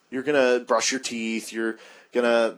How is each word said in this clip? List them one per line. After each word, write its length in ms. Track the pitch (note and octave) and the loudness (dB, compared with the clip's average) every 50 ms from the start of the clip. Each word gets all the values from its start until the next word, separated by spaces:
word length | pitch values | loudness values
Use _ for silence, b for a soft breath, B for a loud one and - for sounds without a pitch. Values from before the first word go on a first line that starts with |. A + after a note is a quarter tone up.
| _ - | _ -12
You're 120 | A#2+ C3 | -10 -8
gonna 380 | C3 D3 D3 C#3+ B2+ B2+ B2 B2 | -4 0 2 4 4 4 2 2
brush 320 | B2 - A#2+ A2 G#2+ - | 0 0 0 0 0 0
your 80 | C3 B2+ | -2 -4
teeth. 520 | C3 - B2 A#2 A2+ A2+ A2+ A2 G#2+ - | -6 -6 -6 -6 -4 -4 -4 -6 -6 -8
You're 260 | A2 A2+ A2+ A2+ A2+ A2+ B B B B B B | -6 -4 -4 -4 -4 -8 B B B B B B
gonna 420 | - A#2+ A#2+ A#2+ A#2 A#2 A2+ A2 - | -2 0 2 4 4 4 2 0 -2